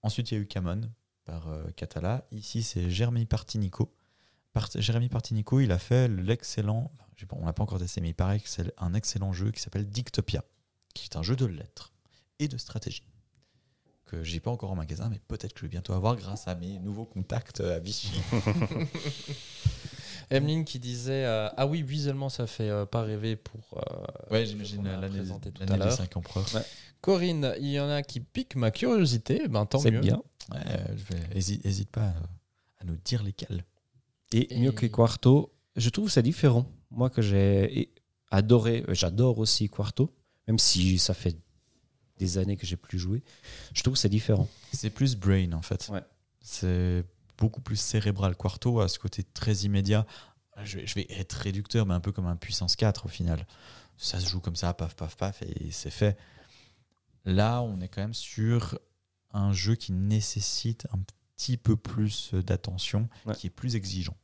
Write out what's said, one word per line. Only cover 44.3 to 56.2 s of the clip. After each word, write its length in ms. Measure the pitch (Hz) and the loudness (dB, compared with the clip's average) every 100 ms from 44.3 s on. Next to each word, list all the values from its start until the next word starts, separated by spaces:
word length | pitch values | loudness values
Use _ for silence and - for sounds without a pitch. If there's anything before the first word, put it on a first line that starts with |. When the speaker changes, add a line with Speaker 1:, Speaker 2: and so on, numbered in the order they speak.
| 101 98 - - | 2 2 -4 -10
Speaker 1:
C'est 160 | - 110 | -4 -4
plus 240 | - 135 117 | 0 0 2
brain 380 | 95 95 90 | 4 4 4
en 80 | 82 | -2
fait. 240 | - 92 - | -2 -4 -4
Speaker 3:
Ouais. 120 | 101 - _ _ _ | -8 -10 _ _ _
Speaker 1:
C'est 640 | - - 92 90 90 90 87 _ _ - | -12 -2 2 2 2 2 -2 _ _ 0
beaucoup 240 | 110 120 | 0 0
plus 160 | 127 107 | -4 -2
cérébral. 580 | - 110 104 98 98 90 | 0 2 2 2 2 2
Quarto 460 | - - 123 117 | -2 0 0 4
a 80 | 95 | 2
ce 100 | - | 0
côté 240 | - - | -6 -6
très 300 | 92 - - 104 | -8 -4 0 2
immédiat. 460 | 101 98 98 107 110 - - _ _ - 104 | 2 2 4 4 2 -6 -20 _ _ -16 -10
Je 140 | 95 | -8
vais, 60 | 104 | -6
je 80 | - | -6
vais 120 | - | -6
être 220 | 92 95 | -6 -6
réducteur, 540 | - 104 98 104 117 104 | -4 -2 -4 0 2 2
mais 80 | |
un 80 | 87 | 2
peu 100 | 90 | 0
comme 160 | 92 90 | -2 -2
un 80 | 85 | -4
puissance 400 | - - 87 - | -4 -4 0 2
quatre 300 | 110 98 - | 4 2 -4
au 20 | |
final. 400 | - 87 78 82 - - - - _ | -2 0 0 -4 -16 -20 -20 -20 _
Ça 240 | - 92 | -6 -2
se 80 | 90 | -2
joue 140 | 92 | -2
comme 160 | 90 85 | -4 -2
ça, 160 | 87 | -2
paf, 200 | 87 90 - | -2 -6 -6
paf, 200 | 78 - | -10 -4
paf, 260 | 98 98 | -6 -6
et 280 | - - 78 | -8 -8 -8
c'est 180 | - - | -8 -10
fait. 260 | - 104 101 | 0 2 2